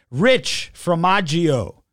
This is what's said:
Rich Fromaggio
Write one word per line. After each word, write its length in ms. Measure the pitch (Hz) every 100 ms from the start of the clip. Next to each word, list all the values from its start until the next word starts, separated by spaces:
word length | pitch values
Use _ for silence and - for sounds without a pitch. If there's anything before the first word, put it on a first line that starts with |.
| _
Rich 600 | 127 240 254 - - -
Fromaggio 1080 | - 175 165 180 202 160 165 165 127 92 - _